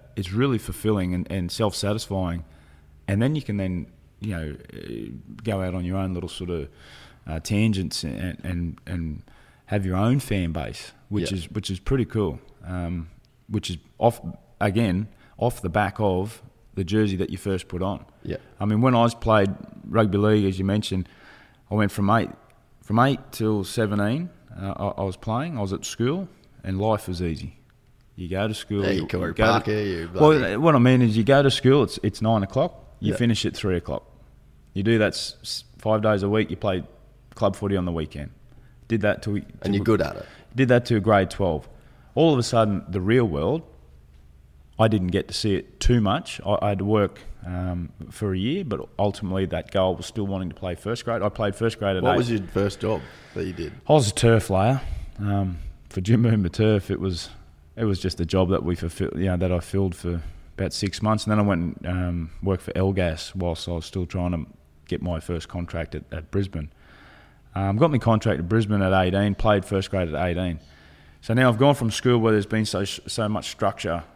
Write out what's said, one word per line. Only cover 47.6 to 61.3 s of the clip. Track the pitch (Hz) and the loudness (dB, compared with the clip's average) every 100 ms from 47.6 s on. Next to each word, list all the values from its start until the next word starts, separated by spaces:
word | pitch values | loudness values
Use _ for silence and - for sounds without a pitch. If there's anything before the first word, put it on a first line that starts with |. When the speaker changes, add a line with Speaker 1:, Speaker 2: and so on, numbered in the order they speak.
| 90 90 82 - - | -4 -4 -6 -10 -16
Speaker 1:
for | - 104 | -6 -4
a | 95 | -2
year, | 107 180 | -2 -4
but | 165 80 - - | -4 -6 -6 -2
ultimately | 101 - 95 95 92 | -2 -2 -4 -2 -2
that | 82 - | -4 -4
goal | 98 92 | 0 2
was | 87 | 0
still | - - 98 | -6 -6 -4
wanting | 95 92 | -4 -6
to | |
play | - 92 | -8 -8
first | 87 104 117 - | -6 -6 -6 -4
grade. | 117 | -2
I | - | -2
played | - 104 | -2 -2
first | 98 113 - | 0 -2 0
grade | 101 95 | -2 0
at | |
Speaker 2:
What | 123 | 2
Speaker 1:
eight. | 92 | 2
Speaker 2:
was | 120 | 2
your | 113 | -2
first | 90 95 101 - | -2 -2 -2 -2
job | 107 98 65 - - | -4 -4 -6 -18 -14
that | 92 | -8
you | 92 | -8
did? | 85 76 - - | -6 -10 -6 2
Speaker 1:
I | |
was | 151 104 | 4 4
a | |
turf | - 117 113 - | 4 4 4 4
layer, | 92 104 135 - - - - | 2 2 2 -2 -8 -10 -6
um, | 101 101 95 87 - - - | -2 0 -2 -4 -10 -14 -10
for | - | -4
Jim | 92 107 | 2 4
Boom | 117 110 90 | 6 4 2
Turf. | - 110 107 - | 2 2 2 0
It | 101 | -4
was, | 95 85 - - - - - - | -2 -4 -8 -16 -20 -20 -16 -4
it | |
was | 113 95 | -2 0
just | 92 - | -2 -4
a | 85 | 0
job | 95 92 | 2 2
that | 95 | 2
we | 76 | 0
fulfill-, | 87 85 - 95 - | -4 -4 -4 -4 -2
you | 95 | -2
know, | 90 | 0
that | 90 | 0
I | 87 | 0
filled | - 98 95 | -2 -2 -2
for | 87 87 85 80 - - - | -2 -6 -6 -6 -14 -14 -6
about | 95 | -6
six | - 101 - | -4 -4 -2
months, | 107 107 | 0 0
and | - | 0